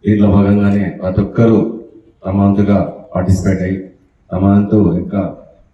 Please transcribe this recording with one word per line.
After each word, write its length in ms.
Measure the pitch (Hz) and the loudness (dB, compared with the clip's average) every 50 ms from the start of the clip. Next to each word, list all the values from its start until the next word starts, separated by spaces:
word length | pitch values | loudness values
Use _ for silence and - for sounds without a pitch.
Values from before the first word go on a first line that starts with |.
| - | -2
దీంట్లో 240 | 104 107 104 104 101 | 0 0 2 2 2
భాగంగానే 600 | 92 101 101 95 101 101 101 101 98 101 98 85 80 - 90 | 4 2 2 2 2 2 2 0 0 0 -2 -4 -6 -6 -6
ప్రతి 180 | 92 92 98 | -4 -2 -2
ఒక్కరూ 600 | 101 - - - 117 113 110 98 - - - - - - - - _ _ _ _ - | -2 -2 0 0 2 4 4 2 2 -2 -6 -10 -14 -18 -20 -20 _ _ _ _ -8
తమ 160 | 95 98 101 101 | -4 0 2 2
వంతుగా 640 | 101 98 101 101 98 101 92 80 - - - - - - | 2 2 2 2 2 2 0 0 -2 -8 -14 -14 -8 -6
పార్టిసిపేట్ 480 | 90 90 90 92 - - 98 92 87 90 | -4 0 0 0 0 0 -2 -2 -2 -2
అయ్యి, 280 | 92 95 95 - - - _ _ _ _ _ _ - 92 | -4 -6 -6 -8 -12 -20 _ _ _ _ _ _ -8 -6
తమ 120 | 92 98 | -2 2
వంతు 500 | 98 101 101 101 101 107 104 95 85 82 87 | 2 2 2 2 2 2 2 2 2 0 -2
యొక్క, 180 | 87 - 101 98 90 80 - - - - _ _ _ _ | -4 -4 -4 -4 -4 -6 -8 -12 -20 -20 _ _ _ _